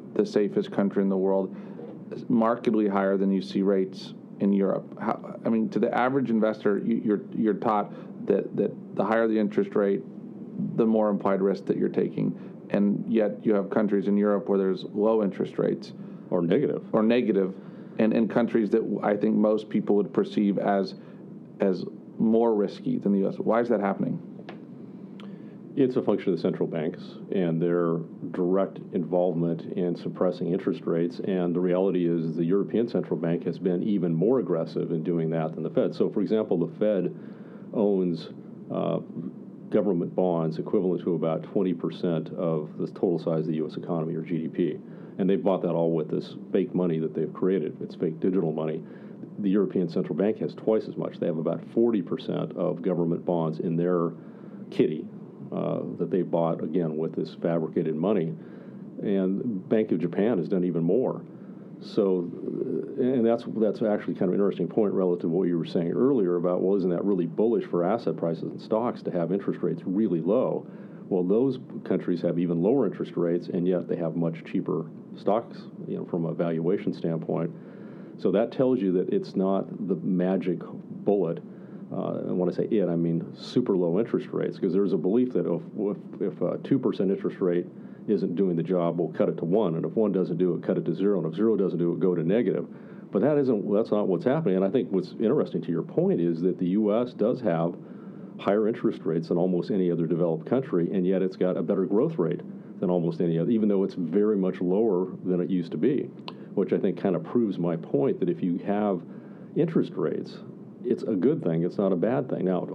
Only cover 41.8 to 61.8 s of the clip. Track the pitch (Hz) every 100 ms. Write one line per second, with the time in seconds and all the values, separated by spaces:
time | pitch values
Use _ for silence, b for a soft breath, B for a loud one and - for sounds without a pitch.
41.8 | 85 - 90 82 80 90 87 80 78 -
42.8 | 87 - 101 85 87 80 80 78 76 -
43.8 | - 85 80 82 80 82 80 - 80 76
44.8 | B B B - 95 95 98 87 87 82
45.8 | 85 82 78 87 85 - - 104 85 90
46.8 | 90 80 80 80 78 - 92 95 78 -
47.8 | 85 - 90 80 95 92 82 78 78 78
48.8 | B B B B - - 101 101 92 -
49.8 | 85 95 85 76 101 110 76 - - 110
50.8 | - 82 80 - 90 80 82 85 - -
51.8 | 117 110 - 98 - 82 82 - 87 85
52.8 | 92 85 85 85 80 85 80 80 92 82
53.8 | 87 90 85 B B B B B - -
54.8 | 113 - - - - - - 87 82 85
55.8 | 85 - 87 95 80 85 82 - 80 85
56.8 | 82 78 80 82 80 - 90 85 80 92
57.8 | 80 - 117 110 82 82 B B B B
58.8 | B - 113 98 95 98 123 98 90 110
59.8 | 107 92 85 85 104 104 76 95 90 82
60.8 | 85 107 127 - - B B B B -